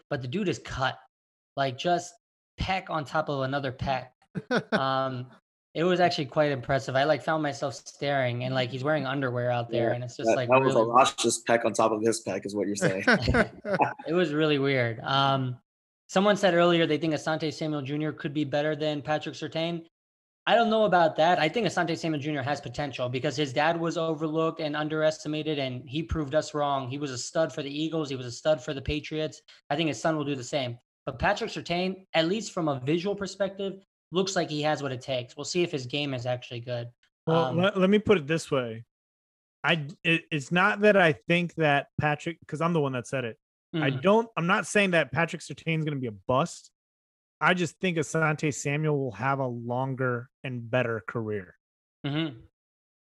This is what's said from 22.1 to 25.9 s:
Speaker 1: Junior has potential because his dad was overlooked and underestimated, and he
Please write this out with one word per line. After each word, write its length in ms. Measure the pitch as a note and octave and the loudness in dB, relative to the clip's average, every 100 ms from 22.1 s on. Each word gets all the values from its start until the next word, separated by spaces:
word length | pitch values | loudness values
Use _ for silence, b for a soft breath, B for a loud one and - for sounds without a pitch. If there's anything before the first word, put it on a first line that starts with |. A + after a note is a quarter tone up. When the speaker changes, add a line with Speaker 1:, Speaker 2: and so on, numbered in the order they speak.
| D3+ | -2
Speaker 1:
Junior 220 | D3 D3 | -4 -4
has 180 | B2+ C#3 | -4 -4
potential 480 | C3 B2 D3 B2+ B2 | -6 -8 -6 -4 -4
because 260 | B2 D3+ C3+ | -2 -4 -2
his 160 | C#3+ | -2
dad 260 | C3+ D#3 E3+ | 2 2 2
was 200 | E3 E3 | -2 -2
overlooked 640 | D#3+ D3+ D#3+ D#3+ D#3+ D#3+ | -2 -2 -2 0 -2 -2
and 160 | D3+ D3+ | -4 -4
underestimated, 800 | D3+ D#3 D#3 D#3 D3+ D3+ D3+ C#3+ | -2 0 0 0 -4 -4 -2 -2
and 320 | C3 B2 | -4 -6
he 140 | A#2 | -6